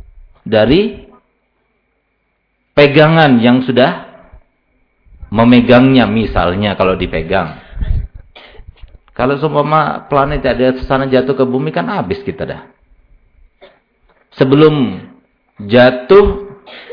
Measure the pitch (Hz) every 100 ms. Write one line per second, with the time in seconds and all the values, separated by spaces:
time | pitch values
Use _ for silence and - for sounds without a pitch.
0 | - - - _ - 107 110 165 220 -
1 | - _ _ _ _ _ _ _ _ _
2 | _ _ _ _ _ _ _ - 143 139
3 | 151 165 151 120 117 127 127 120 143 180
4 | - - - - _ _ _ _ _ _
5 | _ - - 104 117 123 120 123 131 131
6 | 107 110 104 101 87 95 104 95 92 90
7 | 90 85 80 95 80 71 - - - -
8 | - - - - - - - - - -
9 | _ - 127 139 151 147 147 156 151 -
10 | - 139 139 147 131 117 127 127 - 135
11 | 135 127 127 135 127 127 156 165 170 202
12 | 95 98 101 - 67 - - _ _ _
13 | _ _ _ _ _ _ - _ _ _
14 | _ _ _ - 135 143 156 147 113 92
15 | - - _ _ _ - 101 120 123 127
16 | - 196 - - - - - - -